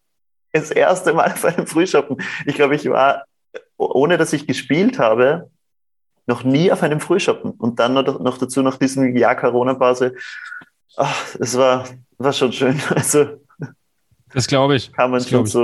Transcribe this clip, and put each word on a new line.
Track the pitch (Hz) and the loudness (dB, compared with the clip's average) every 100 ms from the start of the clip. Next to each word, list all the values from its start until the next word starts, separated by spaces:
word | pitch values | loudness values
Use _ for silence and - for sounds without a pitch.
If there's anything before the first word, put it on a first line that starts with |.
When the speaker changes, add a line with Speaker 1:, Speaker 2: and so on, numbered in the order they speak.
| _ _ _ _ _ | _ _ _ _ _
Speaker 1:
das | 156 151 | -4 -2
erste | - 151 185 165 | 0 2 2 0
Mal | 160 - | 2 0
auf | 185 | 0
einem | 175 170 - | -4 -4 -4
Frühschoppen. | 156 185 151 - 127 - - | -2 0 0 0 -6 -8 -8
Ich | 147 | -6
glaube, | 139 139 147 | 0 2 2
ich | - | 0
war, | 120 135 - - _ _ - - - | 2 2 0 -6 _ _ -20 -20 -6
ohne | - 127 151 170 | -2 0 2 2
dass | 160 | 0
ich | 147 - | -2 -4
gespielt | 127 - 147 220 247 | -6 -2 0 0 2
habe, | 117 113 127 165 - _ _ _ _ _ _ _ - | 2 4 4 2 -6 _ _ _ _ _ _ _ -6
noch | 117 | -2
nie | 123 139 185 | 0 2 2
auf | - | 2
einem | 156 151 | 0 -2
Frühschoppen. | - 185 151 - 104 | 0 0 0 -2 -6
Und | - 117 120 | -4 -4 0
dann | 120 | 2
noch, | 135 131 131 | 2 0 -2
noch | 127 127 | -4 -4
dazu | 127 139 | -4 0
nach | 131 131 | 0 0
diesem | 131 135 131 123 | -2 0 0 2
Jahr | 117 123 | 2 2
Corona-Pause. | 127 123 123 131 127 127 127 127 - - - - - _ _ - | 0 2 0 2 2 2 -2 -4 -14 -16 -16 -18 -20 _ _ -4
Ach, | 139 - - - | -4 -4 -10 -8
es | 117 123 | -4 2
war, | 131 127 120 - _ _ | 2 2 -2 -16 _ _
war | 131 | -4
schon | 135 127 | 0 -2
schön. | - 127 147 - | 0 0 0 -2
<laughs> | |
Also | 147 - 151 143 - _ _ - - _ _ _ _ _ | -2 2 2 2 -4 _ _ -14 -14 _ _ _ _ _
Speaker 2:
Das | 131 - | -4 0
glaube | 135 139 135 | 2 4 2
ich. | - | -2
Speaker 1:
kann | - 127 | 0 0
man | 127 | 0
Speaker 2:
Das | 123 | 0
Speaker 1:
schon | 127 113 | 0 2
Speaker 2:
glaube | |
ich. | 120 | 2